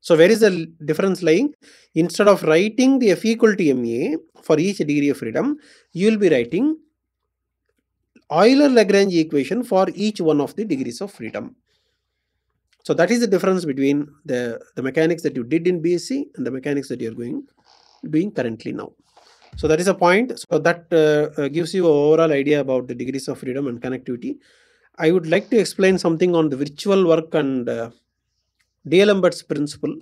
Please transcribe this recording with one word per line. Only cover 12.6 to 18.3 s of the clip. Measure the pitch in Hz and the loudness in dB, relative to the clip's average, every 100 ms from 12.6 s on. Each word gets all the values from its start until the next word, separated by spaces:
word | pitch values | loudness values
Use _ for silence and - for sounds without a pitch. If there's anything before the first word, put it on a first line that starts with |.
| _ _ | _ _
So | - | -6
that | 160 180 | 0 2
is | 233 | 2
the | 233 | 0
difference | 190 190 185 165 | 0 0 -2 -2
between | 135 139 143 147 _ | -2 0 0 -4 _
the, | - 127 123 113 - - | -8 -6 -6 -10 -14 -10
the | |
mechanics | 131 131 160 165 | -6 -2 -2 -2
that | 165 131 | -6 -6
you | |
did | 117 156 170 | -4 -2 -2
in | 180 | -2
B | 160 175 | -2 -4
S | |
C | 160 262 - - | -4 -8 -8 -8
and | 120 | -8
the | |
mechanics | 131 131 143 131 | -8 -6 -6 -6
that | 120 | -10
you | 113 | -10
are | |
going, | 113 120 139 - _ _ _ _ _ 156 | -10 -10 -10 -14 _ _ _ _ _ -6
doing | 156 196 | -4 -2